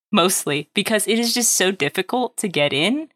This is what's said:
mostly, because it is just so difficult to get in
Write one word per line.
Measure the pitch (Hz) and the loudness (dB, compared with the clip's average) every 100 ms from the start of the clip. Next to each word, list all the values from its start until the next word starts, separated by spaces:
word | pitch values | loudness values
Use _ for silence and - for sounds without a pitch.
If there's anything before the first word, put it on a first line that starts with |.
| _ | _
mostly, | 107 175 190 - 143 143 | 2 2 2 -2 -4 -4
because | - 196 220 208 | -2 0 0 0
it | 226 | 0
is | 233 | 0
just | 240 226 | 0 0
so | - 185 | 2 0
difficult | 190 143 - 180 - 240 - | 0 -2 -2 -4 -2 -4 -4
to | 208 | -4
get | 151 143 | 0 0
in | 135 170 277 311 | 2 0 0 -4